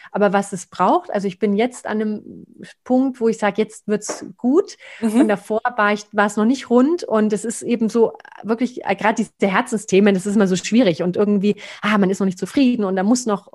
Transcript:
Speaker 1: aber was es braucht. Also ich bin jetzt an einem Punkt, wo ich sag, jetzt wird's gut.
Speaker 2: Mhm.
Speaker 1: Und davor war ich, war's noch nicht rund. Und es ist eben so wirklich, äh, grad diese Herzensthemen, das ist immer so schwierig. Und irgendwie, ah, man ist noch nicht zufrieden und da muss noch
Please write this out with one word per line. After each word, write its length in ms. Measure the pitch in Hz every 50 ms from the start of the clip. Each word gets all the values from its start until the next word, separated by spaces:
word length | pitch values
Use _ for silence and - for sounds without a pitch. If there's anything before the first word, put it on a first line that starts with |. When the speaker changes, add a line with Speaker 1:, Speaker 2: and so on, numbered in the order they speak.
| - -
Speaker 1:
aber 200 | - 196 208 196
was 220 | 196 196 196 - 202
es 140 | - -
braucht. 420 | _ - - 180 214 302 359 349 -
Also 160 | - 202 196
ich 120 | 196 190 -
bin 160 | 226 208 202
jetzt 320 | 208 233 254 254 - -
an 140 | - 214 214
einem 440 | 220 214 214 - - - 90 - - _ _ - - - - _ _
Punkt, 360 | - 254 254 269 269 262 -
wo 80 | 226 226
ich 100 | 220 -
sag, 180 | 214 202 196
jetzt 300 | 214 214 214 - - -
wird's 360 | 202 214 208 - - - - - - -
gut. 400 | - - 247 285 370 - - - _ - - - -
Speaker 2:
Mhm. 200 | 226 220 214 247
Speaker 1:
Und 60 | 311
davor 340 | 214 202 185 - - 214 220 - 247 247
war 160 | 214 208 208
ich, 120 | 214 208 - _
war's 260 | - 208 202 214 208
noch 80 | 214 214
nicht 240 | 226 277 262 - -
rund. 340 | 233 247 262 302 349 349 -
Und 300 | - 220 214 214 214 214
es 120 | 190 -
ist 180 | 233 - - -
eben 260 | - 240 214 226 202
so 240 | - 233 220 - - - - - - - -
wirklich, 420 | 202 233 233 254 - - - -
äh, 100 | - 196
grad 220 | 185 190 220 226
diese 140 | 233 202 - _ -
Herzensthemen, 720 | 208 196 185 214 254 - 233 202 - - 190 190 208 202 196
das 140 | 180 -
ist 80 | 208 202
immer 100 | 226 196
so 80 | 180 185
schwierig. 460 | 175 - - 214 240 254 180 160 -
Und 140 | 170 180 180
irgendwie, 400 | - 208 208 208 196 190 208 202 - - - - -
ah, 160 | - 208 214
man 120 | 208 190 185
ist 100 | 196 -
noch 60 | 196
nicht 120 | 190 180
zufrieden 460 | - 190 - - 285 269 247 247 214 202
und 140 | 185 190
da 60 | 185 190
muss 220 | 214 254 247 -
noch 220 | 226 202 - - -